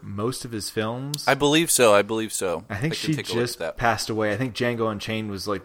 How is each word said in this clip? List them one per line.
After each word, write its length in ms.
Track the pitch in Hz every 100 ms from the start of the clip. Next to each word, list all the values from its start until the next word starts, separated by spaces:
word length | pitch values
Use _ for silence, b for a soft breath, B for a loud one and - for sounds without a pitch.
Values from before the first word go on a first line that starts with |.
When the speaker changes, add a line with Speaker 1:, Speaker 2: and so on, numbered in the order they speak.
Speaker 1:
most 420 | 101 101 117 127
of 60 | 123
his 180 | 110 -
films? 580 | 110 110 120 139 147 -
Speaker 2:
I 60 |
believe 360 | 135 143 156 165
so. 240 | - 117
I 80 | 101
believe 300 | 104 113 110
so. 300 | - 92 82 104
Speaker 1:
I 60 |
think 200 | 101 147
Speaker 2:
I 20 | -
can 100 | -
Speaker 1:
she 20 |
Speaker 2:
take 140 | 147 -
a 40 |
look 60 | 117
at 20 | 120
Speaker 1:
just 120 | -
Speaker 2:
that. 160 | 80 -
Speaker 1:
passed 320 | 117 110 -
away. 220 | 110 107
I 40 | 101
think 180 | 131
Django 360 | 101 120 117 113
Unchained 400 | 104 107 110 107
was, 160 | 98 98
like, 140 | 95